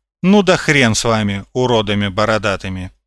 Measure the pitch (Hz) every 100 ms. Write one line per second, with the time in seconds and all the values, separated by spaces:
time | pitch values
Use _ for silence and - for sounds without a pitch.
0 | _ _ 180 208 185 170 - 143 120 107
1 | 120 110 104 98 98 127 123 113 104 101
2 | 101 92 107 107 104 92 95 92 90 -